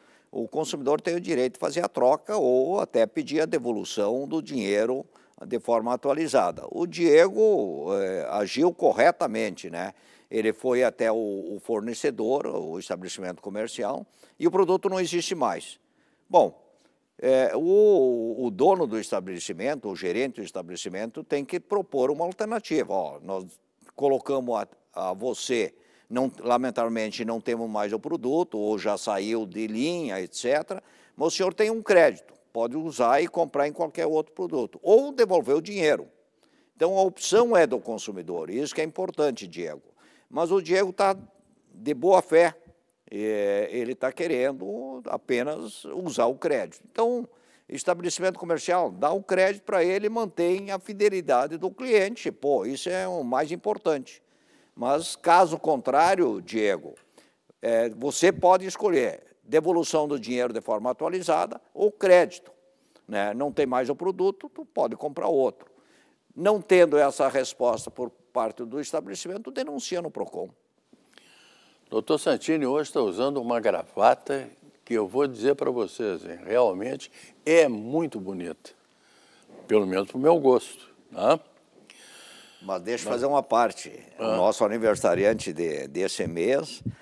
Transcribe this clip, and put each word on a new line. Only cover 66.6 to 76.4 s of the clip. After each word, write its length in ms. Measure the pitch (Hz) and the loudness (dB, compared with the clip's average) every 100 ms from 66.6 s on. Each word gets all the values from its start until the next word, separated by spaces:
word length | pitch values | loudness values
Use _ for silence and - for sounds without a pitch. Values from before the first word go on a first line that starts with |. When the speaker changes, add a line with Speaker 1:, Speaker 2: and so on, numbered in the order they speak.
Speaker 1:
tendo 380 | 170 185 170 147 | 4 6 8 6
essa 300 | 139 - 135 | 4 4 0
resposta 600 | 131 127 - 123 113 - | 0 -2 0 0 0 -6
por 220 | - 123 | -8 -10
parte 560 | - _ 127 113 - 117 | -10 _ -4 -4 -4 -10
do 120 | 135 | -8
estabelecimento, 720 | 143 156 - - 117 202 233 | -6 -6 -6 -12 -10 -12 -10
denuncia 520 | 269 262 285 - 175 | -8 -8 -8 -6 -6
no 80 | 165 | -8
procon. 400 | - 101 87 90 - _ _ _ _ _ - _ _ _ _ _ _ _ | -8 -10 -8 -12 -14 _ _ _ _ _ -20 _ _ _ _ _ _ _
Speaker 2:
Doutor 300 | 110 - 151 | -6 0 0
Santini 480 | - 233 - 160 131 | 2 -2 0 0 0
hoje 260 | 143 147 | -2 -2
tá 80 | 151 | 0
usando 400 | 110 90 135 139 | 0 0 -2 -2
uma 180 | 117 117 | -2 -2
gravata 920 | 107 90 - - 110 131 - 139 123 - _ _ | 0 -2 -4 2 4 4 -2 -6 -8 -18 _ _
que 80 | - | -4
eu 160 | 117 98 | -2 0
vou 180 | 117 143 | 0 -2
dizer 280 | 117 120 | 0 0
pra 160 | 139 135 | 0 0
vocês, 520 | 120 98 - 110 87 | -2 -4 -4 -4 -4
hein, 160 | 90 85 | -8 -14